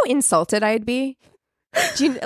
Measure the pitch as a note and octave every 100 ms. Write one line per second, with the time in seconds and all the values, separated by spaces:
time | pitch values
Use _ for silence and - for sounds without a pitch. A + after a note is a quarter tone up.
0 | B4 C#4 - - G#3 G#3 G#3+ A3 A3 B3
1 | C4+ C4 _ _ _ _ _ - - -
2 | C#4+ B3+